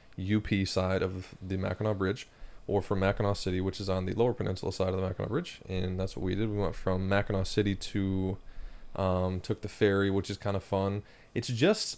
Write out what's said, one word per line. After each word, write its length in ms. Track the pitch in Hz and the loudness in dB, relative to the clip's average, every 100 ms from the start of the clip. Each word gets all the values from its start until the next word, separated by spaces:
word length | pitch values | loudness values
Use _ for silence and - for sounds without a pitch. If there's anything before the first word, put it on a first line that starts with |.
| - - | -14 -6
U 220 | 95 107 | 2 2
P 240 | - 101 95 | 2 0 2
side 360 | 92 92 95 | 0 2 2
of 340 | 92 95 - - | 0 -4 -10 -12
the 160 | 92 95 | -4 -2
Mackinac 400 | 95 - 107 98 | -2 -2 0 2
Bridge, 300 | 95 123 - - - - - | 0 0 -6 -14 -16 -12 -2
or 140 | 101 | 0
from 180 | - 98 | 0 2
Mackinac 360 | 95 101 101 101 | 2 2 2 0
City, 220 | 95 92 | 0 0
which 220 | 95 - | 0 -2
is 80 | 95 | -2
on 160 | 92 92 | -2 0
the 80 | |
Lower 200 | 104 120 | 2 2
Peninsula 380 | 107 101 95 - | 2 -2 -2 -4
side 180 | - 92 | 0 0
of 60 | 92 | 0
the 40 | |
Mackinac 280 | 92 92 101 | -2 -2 -2
Bridge, 300 | 135 180 - - | -2 -4 -10 -4
and 320 | 92 92 92 | -2 0 0
that's 160 | 95 - | -2 -2
what 80 | |
we 120 | 92 95 | 0 0
did. 140 | 113 | 0
We 80 | 104 | 0
went 180 | 90 - | 0 0
from 340 | 95 92 95 | 0 2 2
Mackinac 380 | 98 101 98 95 | 2 2 0 0
City 280 | - 101 98 | 2 2 2
to, 600 | - 101 98 95 95 98 - - - - - - | -2 0 2 2 0 -2 -8 -10 -10 -10 -8 -2
um, 440 | 95 92 92 92 | 2 2 2 -2
took 220 | - 104 | -4 -4
the 60 | 104 | -4
ferry, 420 | - 107 98 98 | 2 4 6 4
which 180 | 98 92 | 2 0
is 80 | 98 | -4
kinda 220 | 101 98 | -2 -2
fun. 420 | - 98 98 101 - - - | 0 0 0 -2 -6 -18 -8
It's 140 | - 123 | -6 -2
just 500 | 117 170 214 - | 4 4 4 0